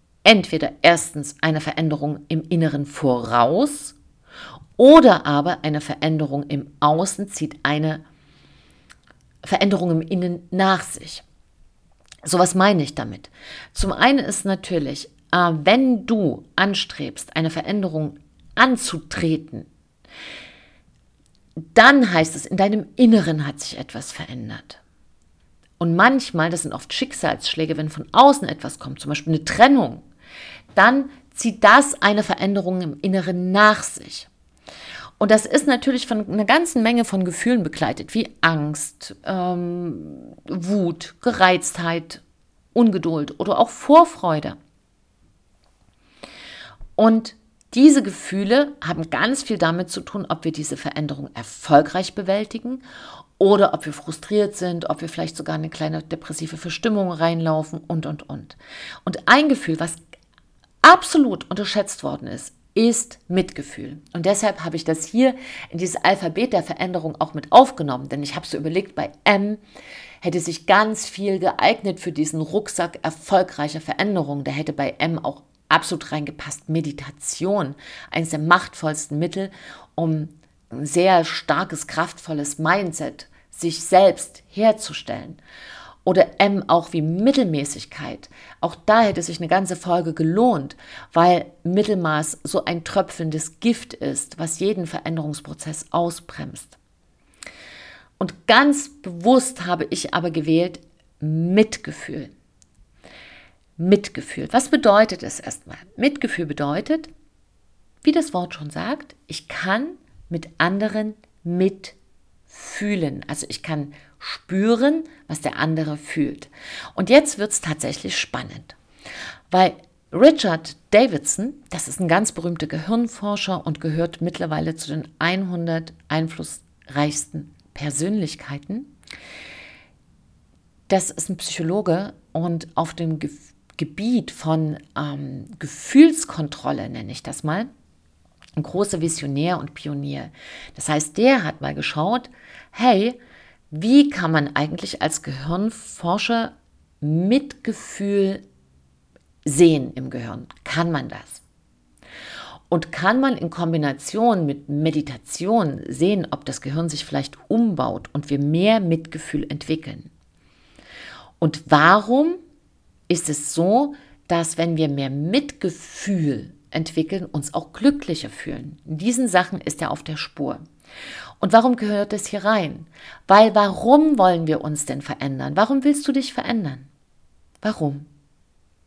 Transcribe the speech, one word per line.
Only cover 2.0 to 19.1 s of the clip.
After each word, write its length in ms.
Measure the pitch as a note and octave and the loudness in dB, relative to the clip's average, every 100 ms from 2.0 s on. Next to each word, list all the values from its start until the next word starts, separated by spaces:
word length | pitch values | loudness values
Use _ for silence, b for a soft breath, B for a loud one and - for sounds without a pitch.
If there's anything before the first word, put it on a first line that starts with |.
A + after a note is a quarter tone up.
| D3 C#3+ - | -4 -8 -6
im 140 | D#3+ - | -6 -2
Inneren 360 | E3+ D#3+ D3 C#3+ | 0 0 -2 -6
voraus 1120 | - C#3 B2 A2 A#2+ A#2+ F3+ C#4+ - - - _ _ B B B B B - | -2 0 0 2 4 4 4 0 -2 -14 -20 _ _ B B B B B 6
oder 480 | C4 D#4+ B3+ F3 D3 | 12 12 12 6 4
aber 340 | C#3+ E3 - | 0 0 -2
eine 180 | D#3 D3+ | -2 -4
Veränderung 600 | - - D#3 D#3 C#3+ C#3+ | -4 -2 0 0 -2 -4
im 280 | C#3+ C#3+ C#3+ - | -4 -6 -8 0
Außen 480 | D3 D#3+ F#3 - G3+ | 2 2 0 -4 -8
zieht 320 | - D#3 - | -6 -8 -4
eine 400 | C#3+ D3+ D#3 D#3 b b b b b b b b b - _ _ _ _ | -2 0 -2 -4 b b b b b b b b b -20 _ _ _ _
Veränderung 480 | - G3 G3+ G3 F3 | -2 0 2 2 2
im 100 | D#3+ | 0
Innen 460 | D#3+ F#3 F3+ F3 - | 0 -4 -2 -6 -6
nach 300 | F#3 F#3+ F#3 | 0 2 2
sich. 420 | - - - - _ _ _ _ _ _ _ _ _ - | -2 -12 -14 -18 _ _ _ _ _ _ _ _ _ -16
So, 160 | - F3 | -2 2
was 160 | E3+ F#3 | 4 6
meine 280 | G3+ F#3 | 4 4
ich 120 | C#3+ - | 0 -6
damit? 340 | A2+ - - B B B B | -10 -10 -18 B B B B
Zum 200 | - F#3+ | -4 -2
einen 260 | - A#3+ C#4 | 2 4 4
ist 240 | A3 - | 0 -4
natürlich, 640 | G3 F#3+ - E3+ C#3 C#3+ - _ - | -2 -4 -2 -4 -2 -8 -12 _ -2
äh, 200 | F3+ F3 D#3 | 2 2 2
wenn 420 | D3 A#3+ C4 A3 - | 4 4 4 2 0
du 380 | A3 E3 - - - | 0 0 -2 -6 0
anstrebst, 800 | G3 F#3+ - - C#3 - - D#3 | 0 0 -6 -8 -10 -10 -8 -2
eine 120 | D#3+ | -2
Veränderung 720 | E3 - G#3 F#3+ D#3 D3+ - _ _ - - | -4 -4 -2 -2 -2 -4 -8 _ _ -12 2
anzutreten, 1080 | B3+ A#3+ - D#3+ - | 4 4 -2 -8 -8